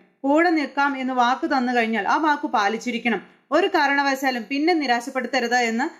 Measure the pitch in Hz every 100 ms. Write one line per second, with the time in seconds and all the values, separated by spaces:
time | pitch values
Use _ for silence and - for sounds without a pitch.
0 | _ _ 269 302 339 320 269 - 277 269
1 | 254 254 240 262 330 269 247 247 226 220
2 | 196 285 302 285 294 233 202 220 247 233
3 | 240 196 - _ - 302 302 320 285 277
4 | 277 269 269 247 202 277 311 349 269 240
5 | 254 262 240 262 233 247 233 226 311 -